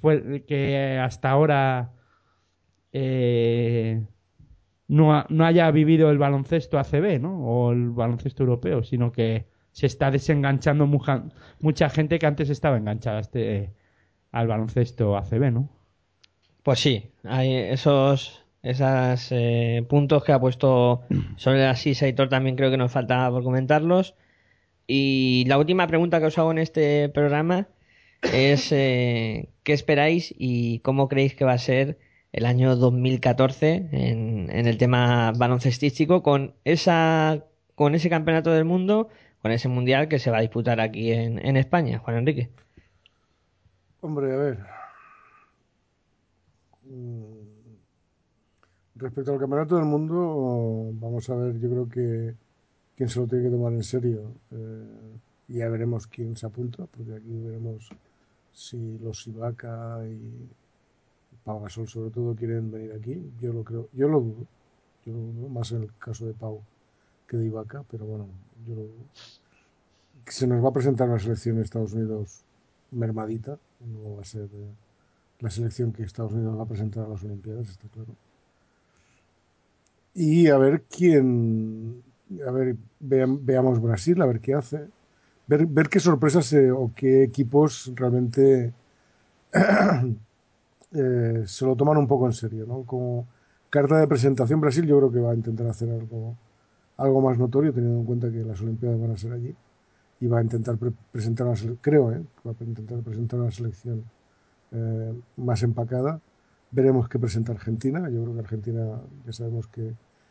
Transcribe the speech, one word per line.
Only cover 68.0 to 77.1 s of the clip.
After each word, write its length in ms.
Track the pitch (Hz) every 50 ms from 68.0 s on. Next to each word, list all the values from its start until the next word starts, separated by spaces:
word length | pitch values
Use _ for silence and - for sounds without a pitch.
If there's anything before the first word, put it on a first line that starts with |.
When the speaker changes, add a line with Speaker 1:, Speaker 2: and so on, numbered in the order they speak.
| 107
Speaker 3:
bueno, 220 | 107 107 104 101 95 92 95 98 _ _ 117 113 117
yo 60 | 113
lo 80 | 110
dudo. 220 | 107 110 113 117 131 143 _ - - - _ _ _ _ _ _ _ _ _ _ _ _ _ _ _ _ _ 131 117
Se 200 | - - - 127
nos 160 | 123 123 120
va 60 | 123 135
a 40 |
presentar 360 | 120 139 123 139 127 113 127 120
una 100 | 120 107
selección 380 | 95 117 113 95 - 117 113
de 60 | 113
Estados 320 | 107 110 - 117 110 95 107
Unidos 480 | 113 110 107 110 107 101 - - _ _ _ _ _ _ _ _ _ _ -
mermadita, 640 | 127 120 117 110 107 110 110 110 113 113 110 135 147 - _ _ _ _
no 360 | 123 117 110 107 107 107 101
va 60 | 101
a 20 | 101
ser, 180 | - 110 107
eh, 260 | 101 98 104 104 104 104 104 - _ _ _ _ _ _ _ _ _ _ _ -
la 100 | 117 107
selección 440 | 90 110 117 110 - - 120 113
que 100 | 107 -
Estados 320 | 107 92 - 120 113 107 107
Unidos 240 | 117 113 113 110 107
va 60 | 113
a 40 | 110
presentar 360 | 110 101 110 107 101 113 110
a 40 |
las 160 | 110